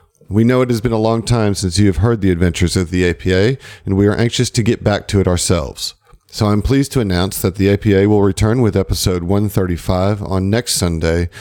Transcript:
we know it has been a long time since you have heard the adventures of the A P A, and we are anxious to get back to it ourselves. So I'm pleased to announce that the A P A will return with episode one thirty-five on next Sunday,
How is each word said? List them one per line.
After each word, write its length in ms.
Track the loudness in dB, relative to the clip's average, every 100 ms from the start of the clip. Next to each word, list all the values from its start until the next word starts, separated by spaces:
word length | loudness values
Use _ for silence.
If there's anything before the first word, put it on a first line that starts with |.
| _ _ -4
we 160 | 0
know 200 | 2 2
it 80 | 0
has 100 | -2
been 100 | -2
a 60 | 0
long 240 | 0 0
time 320 | 0 0 0
since 240 | 0 -2 2
you 80 | 2
have 120 | 2
heard 240 | 0 2
the 100 | 0
adventures 440 | 2 0 0 0 0
of 140 | -2
the 140 | 0
A 100 | 0
P 180 | 0 0
A, 280 | 2 2 -2 -8 -12 -4
and 100 | 2
we 120 | 2
are 80 | 2
anxious 340 | 0 -2 -2
to 140 | -2
get 200 | -2 0
back 240 | 0 -2 0
to 100 | 0
it 80 | 2
ourselves. 680 | 0 0 -2 -4 -10 -12 -14 _ -20 _
So 220 | -4 0
I'm 160 | 0
pleased 280 | 0 0 0
to 60 | -2
announce 400 | 0 0 -2 -2
that 140 | -4 0
the 120 | 0
A 80 | 2
P 160 | 2
A 140 | 2 4
will 160 | 4
return 400 | 2 2 0 2
with 120 | 2 0
episode 460 | -2 -2 -2 -2
one 280 | -2 -2 0
thirty-five 720 | -2 -2 -2 -2 0 0 -2
on 260 | -4 -2 0
next 280 | -2 -2 -2
Sunday, 520 | -2 0 0 0 -2 -8